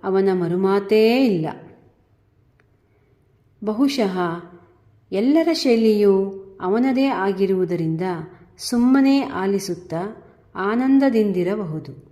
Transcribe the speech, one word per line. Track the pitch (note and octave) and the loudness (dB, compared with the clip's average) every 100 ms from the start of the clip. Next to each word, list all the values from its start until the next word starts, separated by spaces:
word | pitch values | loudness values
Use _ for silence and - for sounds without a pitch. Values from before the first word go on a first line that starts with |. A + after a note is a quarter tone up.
ಅವನ | G3 F#3+ G3 | 0 0 2
ಮರುಮಾತೇ | F#3 E3+ F3+ F#3+ G3 G3 G#3+ A3 B3 C4 | 0 -2 0 0 0 2 2 4 4 2
ಇಲ್ಲ. | F3+ D#3 - - - _ _ _ _ _ _ _ _ _ _ _ _ _ _ _ _ _ _ | 0 -4 -8 -20 -20 _ _ _ _ _ _ _ _ _ _ _ _ _ _ _ _ _ _
ಬಹುಶಃ | G#3 G#3+ C#4 C4+ G3+ F#3 F3 E3+ - - _ _ _ _ _ | -8 0 0 0 -2 -2 -4 -6 -12 -20 _ _ _ _ _
ಎಲ್ಲರ | F#3+ A#3+ D#4 E4 | -2 2 2 2
ಶೈಲಿಯೂ | D#4+ C4+ A#3 A3 G#3 G#3 F#3+ G3 - - - | 0 2 4 4 4 4 4 0 -8 -18 -10
ಅವನದೇ | F#3 G#3+ C4 B3+ C4+ | -2 0 0 0 0
ಆಗಿರುವುದರಿಂದ | F#3+ F#3+ F#3 G3 F#3+ F3+ F3 D#3+ D#3+ F#3 E3+ D#3 - - _ | 0 -2 -2 0 0 -2 -2 -2 -4 -4 -6 -10 -20 -20 _
ಸುಮ್ಮನೆ | - A#3+ B3 C4+ C4+ C#4 | -4 0 4 4 4 2
ಆಲಿಸುತ್ತಾ | - F#3 G3 G3 G3 F3 - E3 F#3+ A3+ - _ _ | 0 -4 -2 -2 -4 -10 -8 -8 -8 -12 -20 _ _
ಆನಂದದಿಂದಿರಬಹುದು. | - G3 A#3 C4 C4+ C#4 A3+ G#3 F3+ F3 G#3 F#3 D#3 - - - | -6 -4 0 2 4 4 2 0 0 -2 -4 -6 -8 -12 -18 -20